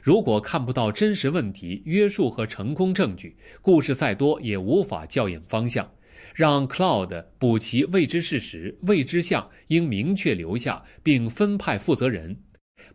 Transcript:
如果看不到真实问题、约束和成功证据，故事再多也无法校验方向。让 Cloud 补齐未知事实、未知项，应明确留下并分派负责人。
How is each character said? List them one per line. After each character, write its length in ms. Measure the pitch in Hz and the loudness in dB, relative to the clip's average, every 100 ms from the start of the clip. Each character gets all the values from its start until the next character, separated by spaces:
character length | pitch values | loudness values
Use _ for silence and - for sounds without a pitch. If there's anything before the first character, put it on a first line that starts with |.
如 180 | 135 214 | 4 4
果 200 | - 107 | 4 0
看 240 | - 160 | 0 -4
不 80 | 123 | -2
到 180 | 127 110 | 0 0
真 240 | - 214 | 2 0
实 160 | 202 139 | 0 0
问 220 | 170 104 | -2 -4
题、 300 | - 87 98 | -6 -10 -8
约 240 | 156 185 208 | 0 2 2
束 200 | 202 139 | 2 0
和 160 | - | 0
成 300 | 110 - 104 | -6 -6 -4
功 180 | 151 185 | 0 0
证 220 | 185 143 | 2 0
据， 220 | 90 87 - - - | -2 -14 -20 -20 -2
故 180 | 196 165 | 4 4
事 140 | - | 4
再 180 | 131 135 | 0 0
多 280 | 98 143 151 | 2 0 0
也 180 | 117 98 | -4 -4
无 240 | 95 185 | 0 2
法 240 | - 85 78 | 0 -6 -4
校 220 | 135 101 | -2 -2
验 120 | 80 | -4
方 260 | 82 110 120 | -4 -2 -2
向。 200 | 113 - _ _ - - | -4 -6 _ _ -20 -10
让 320 | - 156 143 131 | 0 2 2 0
Cloud 580 | - 185 113 90 85 - - | 0 2 2 -2 -8 -12 -2
补 180 | 123 110 | 2 2
齐 280 | - 120 | 0 0
未 200 | 151 190 | 2 2
知 160 | 147 170 | 0 -2
事 200 | 165 135 | -4 -6
实、 360 | - 82 90 - | -6 -10 -12 -4
未 220 | 185 190 | 0 2
知 180 | 131 170 | 2 -2
项， 260 | 170 143 - - - | 0 -2 -4 -12 -2
应 200 | 160 165 | 0 2
明 280 | 101 143 196 | 0 0 0
确 180 | 151 | 0
留 220 | 95 82 117 | -2 -2 -4
下 260 | 120 92 - - | -4 -6 -10 -4
并 300 | 156 131 113 | 2 2 2
分 260 | 120 208 202 | 0 0 0
派 220 | - 117 | -2 -2
负 160 | - | 0
责 140 | 139 131 | 0 0
人。 280 | 95 80 107 - _ _ _ - | -2 -8 -14 -16 _ _ _ -12